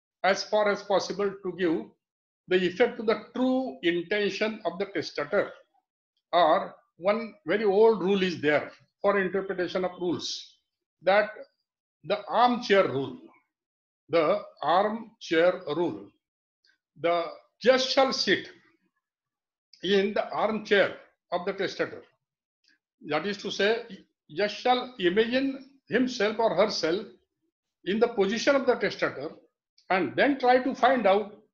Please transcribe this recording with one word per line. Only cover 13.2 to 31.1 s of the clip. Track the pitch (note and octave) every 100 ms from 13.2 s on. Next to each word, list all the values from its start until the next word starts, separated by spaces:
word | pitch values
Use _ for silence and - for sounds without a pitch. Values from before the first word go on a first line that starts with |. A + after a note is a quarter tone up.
| - _ _ _ _ _ _ _ -
the | E3 D#3 G#3 - -
armchair | C#3+ F3+ G#3+ A3+ - _ - E3 F3 F3+ - D3
rule, | E3+ G2+ G2+ _ _ _ _ _ _ _ _ -
the | E3 E3+ D#3+ - _ _
judge | A3 C4 B3+
shall | - C4
sit | - - F3 - - _ _ _ _ _ _ _ _ _ _ _ _
in | F3 G3 G3+
the | G3+ -
armchair | C#3+ G#3 G#3+ G#3+ G#3 C#3+ - - _ _
of | F3 F#3+
the |
testator. | F#3+ F3+ - D3+ - - _ _ _ _ _ _ _ _ _ D#3+
That | D3+ G3
is | G3
to | G3+
say, | - G3+ A3+ - G3 _ _ _ D3+
judge | G#3
shall | - B3 B3+ B3+ -
imagine | F3 G3 A#3 B3+ C#4 C4 - _ -
himself | G3 B3+ - G#3 A3
or | A3 E3+
herself | G#3 - D#3+ F#3 A3 - _ _ _ _ _ _ -
in | G#3+
the | A3+
position | G3+ F#3+ A3 D4+ C#4
of | B3
the | A#3+
testator, | F#3+ - D#3 - D3 - _ _ _ _ -
and | F#3 C#3+ B2+
then | B3 C#4
try | B3 B3+
to | B3+
find | - A#3+ C4
out | G3